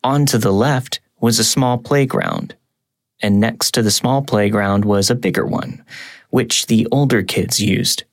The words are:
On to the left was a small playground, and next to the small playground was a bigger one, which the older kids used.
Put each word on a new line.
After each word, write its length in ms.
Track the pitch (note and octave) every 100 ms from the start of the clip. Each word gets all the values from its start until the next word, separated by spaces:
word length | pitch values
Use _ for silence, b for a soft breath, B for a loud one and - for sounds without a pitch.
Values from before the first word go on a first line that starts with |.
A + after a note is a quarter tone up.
On 240 | B2+ C#3+ C#3+
to 100 | A#2
the 160 | G#2+
left 460 | G2 C3+ C3 - - _ _
was 200 | A#2 A2+
a 40 |
small 360 | A2 - B2+ A#2+
playground, 760 | - C#3+ C3+ - G1+ G1+ - - _ _ _ _ _ _
and 160 | G#2 G2+
next 320 | A2+ A2+ -
to 100 | -
the 80 | A2
small 320 | - A#2+ C3+
playground 640 | C#3 G#2+ G#2 G#2 G2+ G2+ G#2
was 240 | G2+ G2
a 60 | A#2+
bigger 320 | F#2+ - -
one, 360 | - - - _ B B B B
which 380 | B2+ A#2 - -
the 200 | A2+ -
older 320 | C#3 C#3 A#2
kids 360 | F#2 - - -
used. 440 | G#2 F#2+ - - -